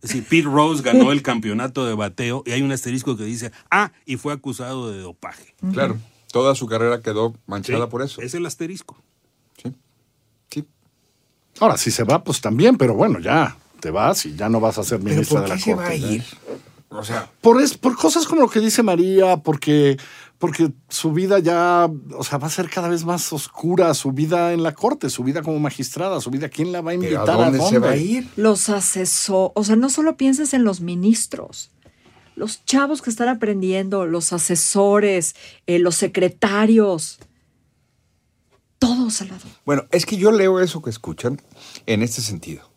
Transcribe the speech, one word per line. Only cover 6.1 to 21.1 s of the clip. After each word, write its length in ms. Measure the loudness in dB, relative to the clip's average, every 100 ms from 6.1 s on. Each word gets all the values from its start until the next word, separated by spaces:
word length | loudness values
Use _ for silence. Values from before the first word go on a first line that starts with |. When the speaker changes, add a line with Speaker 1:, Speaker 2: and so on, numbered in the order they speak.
| _ _
Speaker 3:
toda 240 | 0 2
su 140 | 2 -2
carrera 320 | -2 0 0
quedó 340 | -2 -2 -2 -4 -10
manchada 380 | -10 -4 -4 -4
Speaker 1:
Sí, 40 |
Speaker 3:
por 120 | -4
eso. 180 | -8 -8
Speaker 1:
es 120 | -10
el 120 | -8 -8
asterisco. 560 | -8 -10 -12 -18 -20 _ _ _ _ _ _
Speaker 3:
Sí, 120 | -14 -14 _ _ _ _ _ _ _
sí. 140 | -12 -12 _ _ _ _ _ _ _ _ 2
Speaker 4:
Ahora, 180 | 2 2
si 120 | -2
se 140 | -2
va, 180 | 0 0
pues 180 | 0 -4
también, 360 | -2 4 6 6
pero 180 | 4
bueno, 240 | 4 2 0
ya 380 | 0 2 0 -4 _ _
te 100 | -6
vas 340 | 0 2 0 -4
y 100 | -6
ya 120 | -2
no 120 | 2
vas 180 | 0 -2
a 60 |
ser 160 | -4 -4
Speaker 3:
¿Pero 100 | 0
Speaker 4:
ministra 260 | 0 2 0
Speaker 3:
por 20 |
Speaker 4:
de 40 | 0
la 60 | -2
Speaker 3:
qué 40 |
se 120 | -2
Speaker 4:
Corte, 140 | -2 -2
Speaker 3:
va 40 |
a 40 | -4
Speaker 4:
¿no? 140 | -4
Speaker 3:
ir? 120 | -4 -6 -16 -16 -16 -16 _ _
O 120 | -14
sea 260 | -8 -8 -10 _
Speaker 4:
Por 200 | 6 6
es-, 160 | 6 2
por 200 | -2 2
cosas 300 | 2 2 0
como 160 | 2
lo 60 | 4
que 120 | 4
dice 220 | 0 2
María, 540 | 2 4 4 4 4 2
porque 580 | 0 -4 2 4 4 2 -6 -20 -20 _
porque 320 | -6 0 0 0 _
su 240 | -6 -2